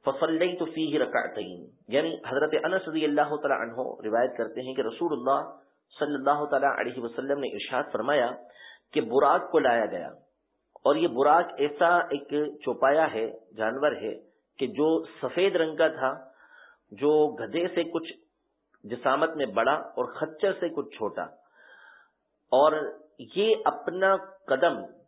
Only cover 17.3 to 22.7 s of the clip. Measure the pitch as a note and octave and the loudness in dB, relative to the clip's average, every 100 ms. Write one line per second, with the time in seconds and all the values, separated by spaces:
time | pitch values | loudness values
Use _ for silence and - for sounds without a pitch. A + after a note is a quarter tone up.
17.3 | - A2+ E3 F3+ F3 E3 E3 - - _ | 0 -6 -2 -2 -2 -2 -4 -8 -16 _
18.3 | _ _ _ _ _ G#2 A#2+ C3+ C#3 D#3+ | _ _ _ _ _ -12 -2 0 2 0
19.3 | D#3+ B2+ G2+ B2 D3+ - - B2 - D#3 | -2 -2 2 2 0 -4 -6 -6 -4 -8
20.3 | - G3 F3+ E3+ D#3+ - - G#2+ - E2+ | -2 -2 0 -4 -4 -8 -6 -6 -6 -10
21.3 | - _ _ - - - - _ _ _ | -12 _ _ -20 -20 -20 -20 _ _ _
22.3 | _ _ B2+ D3+ | _ _ 6 6